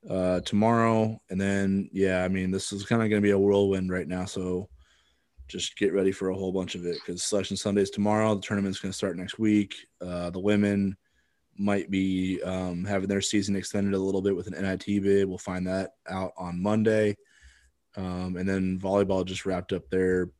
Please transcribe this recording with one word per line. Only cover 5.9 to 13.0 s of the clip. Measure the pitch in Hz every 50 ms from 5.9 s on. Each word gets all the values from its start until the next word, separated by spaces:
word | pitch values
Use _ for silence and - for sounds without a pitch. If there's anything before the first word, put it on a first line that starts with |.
| 82
ready | 98 95 95 95
for | - 98 95
a | 92
whole | 95 98 95 92
bunch | 95 90 87 -
of | 95 87
it | 87 85 - -
'cause | - 87 90 -
Selection | - 107 101 92 - 98
Sunday | 95 - 107 101 101 98
is | 98
tomorrow. | - - 101 104 107 110 110 110 107
The | 98
tournament's | 92 - 107 101 98 98 92 -
gonna | - 98 95
start | - - 98 87
next | 87 92 92 -
week. | - 110 107 107 104 101 98 - - - _ _ _
Uh, | 90 90 90 87 87 87
the | 87 92
women | 92 104 104 101 104 101 101 101 98 98 98 _ _ _ _ _ _ _ _ _ _ _ _ -
might | 98 101 101 101 90 -
be, | 98 95 95 95 95 92 92 92 92 - -
um, | 90 92 92 92 90 87 87 92
having | 101 101 98